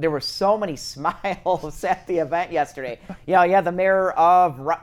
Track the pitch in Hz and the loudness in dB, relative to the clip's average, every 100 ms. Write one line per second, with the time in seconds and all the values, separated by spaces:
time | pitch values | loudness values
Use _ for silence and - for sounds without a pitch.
0 | 160 147 - - 196 214 196 135 - 139 | -2 -2 -6 -2 0 0 -2 -8 -12 -6
1 | 160 175 196 185 180 175 156 - - 185 | -6 -4 -6 -4 -2 -2 -4 -6 -4 -4
2 | - 175 147 170 180 165 143 - 127 117 | -4 -4 -2 -4 -2 -2 -4 -6 -10 -10
3 | - - - 180 175 196 175 180 190 190 | -14 -14 2 4 6 4 2 0 2 2
4 | 185 - 165 180 175 131 139 165 | 0 2 4 6 4 0 -4 -4